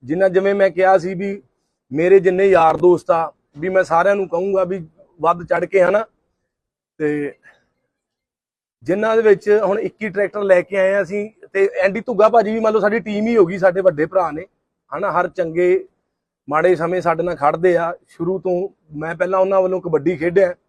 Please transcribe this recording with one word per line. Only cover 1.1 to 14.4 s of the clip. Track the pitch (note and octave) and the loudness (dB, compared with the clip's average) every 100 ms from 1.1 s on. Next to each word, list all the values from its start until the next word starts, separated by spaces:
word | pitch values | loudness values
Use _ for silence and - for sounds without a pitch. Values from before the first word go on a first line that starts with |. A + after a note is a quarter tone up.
ਵੀ | F#3+ G3 G3 _ _ _ _ _ | -6 -8 -8 _ _ _ _ _
ਮੇਰੇ | C3+ F3 G3 | -2 4 4
ਜਿੰਨੇ | F3+ F#3 G3 | 4 2 4
ਯਾਰ | F3+ E3 D#3 | 4 4 4
ਦੋਸਤ | F3 F3 - | 4 2 2
ਆ | E3+ D#3+ _ _ C#3+ | -2 -2 _ _ -10
ਵੀ | F3 | -2
ਮੈਂ | F#3 | 0
ਸਾਰਿਆਂ | F3+ E3 F3+ G3+ | 2 2 2 0
ਨੂੰ | F#3 | -2
ਕਹੂੰਗਾ | E3+ F#3+ F#3+ | -4 -2 -2
ਵੀ | F3+ F#3+ D#3+ _ _ _ | -2 -6 -10 _ _ _
ਵੱਧ | D#3 E3+ | -2 -2
ਚੜ | E3+ F3 E3+ | -2 -4 0
ਕੇ, | F#3+ | 2
ਹਨਾ, | F3 G3+ A3 _ _ _ _ _ _ _ _ _ | 2 0 -4 _ _ _ _ _ _ _ _ _
ਤੇ | D3+ D3 C#3+ - _ _ _ _ _ _ _ _ _ _ _ _ _ _ | -6 -4 -8 -12 _ _ _ _ _ _ _ _ _ _ _ _ _ _
ਜਿਨ੍ਹਾਂ | - F#3+ G#3+ A3+ | -6 -2 0 2
ਦੇ | |
ਵਿੱਚ | G#3+ G3 G#3 G#3 | 4 2 4 0
ਹੁਣ | G3 G#3 | 2 -2
ਇੱਕੀ | G3 _ G#3+ | -4 _ -8
ਟਰੈਕਟਰ | F#3 G3+ G#3 | -4 -4 -4
ਲੈ | G3+ F3+ | 2 2
ਕੇ | F3 G3 | 2 -2
ਆਏ | F#3+ | 0
ਆ | G3+ | 0
ਅਸੀਂ। | F3+ G3+ G#3 _ - | -2 -6 -8 _ -8
ਤੇ | G3 G3 - | -2 -2 0
ਐਨ | F#3 | -2
ਡੀ | G3+ | -2
ਧੁੱਗਾ | G3+ G3+ G#3+ | -6 0 2
ਭਾਜੀ | A#3 G3+ | 4 0
ਵੀ | A3 | -2
ਮੰਨ | A3 | 0
ਲਓ | G#3+ | 0
ਸਾਡੀ | G3+ A3+ | 0 -2
ਟੀਮ | G#3+ G#3 A3 | -4 -4 0
ਹੀ | A#3 | 2
ਹੋ | E3+ | 2
ਗਈ, | F#3+ | 2
ਸਾਡੇ | F#3 F3+ | 0 2
ਵੱਡੇ | F#3+ D3 D#3 | 0 0 -2
ਭਰਾ | F#3+ E3+ | -2 -2
ਨੇ, | D3+ | -6